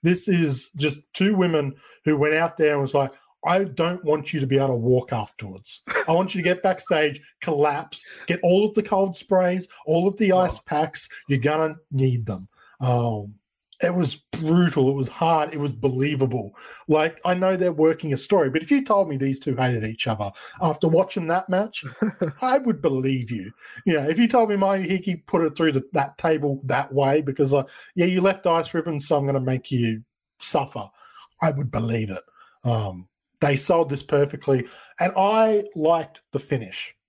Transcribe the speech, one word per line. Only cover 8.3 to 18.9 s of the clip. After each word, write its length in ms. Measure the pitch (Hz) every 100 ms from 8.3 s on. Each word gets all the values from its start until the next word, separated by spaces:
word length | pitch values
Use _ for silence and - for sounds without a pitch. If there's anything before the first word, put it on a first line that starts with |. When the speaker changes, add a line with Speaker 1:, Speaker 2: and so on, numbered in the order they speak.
| 170
Speaker 1:
all 260 | 175 185 214
of 60 |
the 80 | 208
cold 340 | 208 196 196 175
sprays, 500 | - 185 180 185 180 - -
all 200 | 165 180
of 120 | 196
the 140 | 208
Speaker 2:
Oh. 60 | 185
Speaker 1:
ice 180 | 180 -
packs. 500 | - 151 156 - - - -
You're 100 | 139
gonna 360 | 143 156 156 156 _
need 360 | 135 131 123 104
them." 220 | 95 95 _ - _
Um, 580 | 127 120 120 110 104 104 _ _ _ _
it 120 | 175
was 220 | 180 160 - _
brutal. 560 | - 156 175 175 147 131
It 60 | 139
was 120 | 131
hard. 440 | - 165 160 151
It 80 | 156
was 120 | 143
believable. 800 | 110 135 127 143 143 131 123 101 - - - -
Like, 300 | 151 160 160 175
I 80 |
know 220 | 180 185 185
they're 160 | 180
working 380 | 151 160 160 156
a 60 | 135
story, 320 | - 202 143
but 140 | 151
if 80 | -
you 120 | 277
told 240 | 269